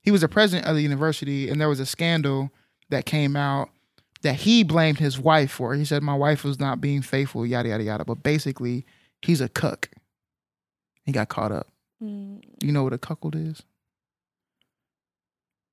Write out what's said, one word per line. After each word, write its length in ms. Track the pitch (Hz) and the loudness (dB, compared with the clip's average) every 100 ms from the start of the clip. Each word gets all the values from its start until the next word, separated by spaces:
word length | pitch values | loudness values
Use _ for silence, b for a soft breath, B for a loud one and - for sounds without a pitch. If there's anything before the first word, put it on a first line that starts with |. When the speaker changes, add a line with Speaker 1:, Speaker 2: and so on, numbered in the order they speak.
Speaker 1:
he 80 | - | 2
was 80 | 202 | 4
the 80 | 160 | 4
president 400 | - 214 180 - | 4 2 2 0
of 80 | 156 | 0
the 60 | |
university, 640 | 147 139 160 147 139 139 139 | 2 0 0 -2 -4 -4 -2
and 100 | 151 | 0
there 80 | 151 | 0
was 120 | 139 | 0
a 60 | 135 | -4
scandal 640 | - 170 165 143 135 135 - _ _ - | -2 0 2 2 0 -2 -8 _ _ -4
that 160 | 135 - | -4 -2
came 280 | 151 143 | 0 0
out 360 | 143 143 139 - _ _ _ _ _ | 0 -2 -2 -4 _ _ _ _ _
that 140 | 151 139 | -2 0
he 260 | 208 233 | 4 6
blamed 360 | 180 160 160 143 | 6 4 4 2
his 200 | 151 135 | 0 0
wife 320 | 147 156 139 | 4 4 4
for. 240 | - 123 | -2 -4
He 100 | 139 | -2
said, 180 | 151 143 | 0 0
"My 120 | 147 | 0
wife 300 | 143 143 147 | 0 2 0
was 160 | 143 139 | 0 0
not 200 | 139 123 | 0 0
being 220 | 139 143 | 0 0
faithful, 420 | 131 135 139 - | 0 0 -2 -2
yada, 260 | 120 120 120 | -2 -2 0
yada, 120 | 107 | -2
yada." 200 | 107 104 | -2 -4
But 180 | 78 113 | -4 -4
basically, 600 | - 151 139 131 120 123 - _ _ _ | 0 0 0 -4 -4 -4 -8 _ _ _
he's 180 | - 165 | 0 2
a 80 | 123 | 2
cuck. 400 | - 143 - - _ _ _ _ _ _ _ _ _ _ _ | -2 -2 -2 -10 _ _ _ _ _ _ _ _ _ _ _
He 80 | - | -6
got 160 | 131 110 | -4 -4
caught 240 | - 107 | -4 -4
up. 160 | 98 - _ _ - | -4 -8 _ _ -16
Speaker 2:
Mm. 400 | 214 202 196 202 - - | -12 -12 -14 -16 -20 -6
Speaker 1:
You 100 | 143 | -2
know 100 | 147 | 0
what 80 | 131 | -2
a 40 | 120 | -4
cuckold 380 | - 160 156 156 | -8 -10 -8 -6
is? 260 | 160 156 - _ _ _ _ _ _ _ _ _ _ _ _ _ _ _ _ _ _ _ _ | -8 -10 -18 _ _ _ _ _ _ _ _ _ _ _ _ _ _ _ _ _ _ _ _